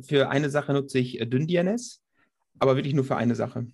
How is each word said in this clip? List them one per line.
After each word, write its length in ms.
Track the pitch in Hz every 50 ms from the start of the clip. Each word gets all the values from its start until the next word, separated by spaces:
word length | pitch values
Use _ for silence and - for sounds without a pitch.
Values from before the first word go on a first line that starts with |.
| 127
für 280 | - 151 139 135 -
eine 200 | 135 139 151 143
Sache 220 | 143 147 139 - 139
nutze 260 | 143 139 139 - 131
ich, 220 | 123 123 131 -
äh, 60 | 117
dyn 200 | 113 123 131 156
D 80 | 160 175
N 140 | 175 175 185
S, 340 | 220 240 247 - - _ _ _ _ _ _ _ _ _ _ _ _ -
aber 180 | 131 135 131
wirklich 180 | 127 - 139 147
nur 100 | 147 131
für 120 | 135 131
eine 200 | - 113 120 117
Sache. 320 | - - - - 123 120 117